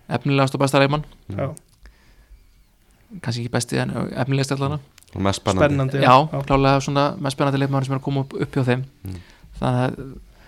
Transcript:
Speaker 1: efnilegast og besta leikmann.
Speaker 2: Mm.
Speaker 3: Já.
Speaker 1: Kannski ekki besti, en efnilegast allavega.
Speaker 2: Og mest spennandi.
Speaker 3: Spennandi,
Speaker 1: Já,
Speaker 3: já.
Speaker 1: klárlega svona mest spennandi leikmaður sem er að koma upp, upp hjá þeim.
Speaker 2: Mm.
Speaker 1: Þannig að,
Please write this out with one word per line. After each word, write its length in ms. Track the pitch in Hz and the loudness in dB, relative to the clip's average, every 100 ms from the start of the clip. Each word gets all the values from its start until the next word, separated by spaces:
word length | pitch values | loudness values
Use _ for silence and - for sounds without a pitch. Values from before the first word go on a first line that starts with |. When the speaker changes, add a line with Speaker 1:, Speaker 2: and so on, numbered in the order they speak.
| - | -6
Speaker 1:
efnilegast 460 | 120 143 139 135 | -4 0 2 2
og 60 | 139 | 2
besta 180 | 139 139 | 2 4
leikmann. 240 | 139 151 - - - | 4 2 -6 -18 -12
Speaker 2:
Mm. 80 | 101 | -6
Speaker 3:
Já. 160 | 135 151 _ _ - _ _ - - - - _ _ _ _ _ _ 196 | -6 -8 _ _ -20 _ _ -20 -20 -20 -20 _ _ _ _ _ _ -10
Speaker 1:
Kannski 220 | - 117 120 | -8 -6 -6
ekki 60 | |
besti, 240 | 123 - 131 | -8 -6 -4
en 120 | 131 123 - | -4 -6 -6
efnilegast 400 | - 135 139 135 | -4 -2 -2 -2
allavega. 280 | 139 139 147 - - - | -2 -2 -4 -10 -20 -14
Speaker 2:
Og 80 | 98 | -2
mest 180 | 98 98 | -2 0
spennandi. 240 | - 101 | 0 4
Speaker 3:
Spennandi, 360 | 147 143 131 139 | 4 2 0 2
Speaker 1:
Já, 260 | 139 127 156 | 6 6 4
Speaker 3:
já. 140 | 139 | -4
Speaker 1:
klárlega 360 | 139 135 135 139 | 0 2 4 2
svona 220 | 139 139 143 143 | 2 0 0 -2
mest 180 | 143 135 | -6 -2
spennandi 220 | 143 135 | 0 0
leikmaður 220 | 135 135 131 | 0 0 -2
sem 80 | |
er 40 | 135 | -4
að 20 | |
koma 160 | 143 139 | -2 -2
upp, 140 | 135 | -2
upp 180 | 202 143 | -4 -4
hjá 120 | 143 123 | 0 0
þeim. 160 | 123 131 _ 95 | 0 -2 _ -12
Speaker 2:
Mm. 140 | 90 - - - - | -12 -14 -20 -18 -6
Speaker 1:
Þannig 240 | 131 123 127 | -2 0 0
að, 300 | - 135 - - - | -4 -12 -16 -20 -20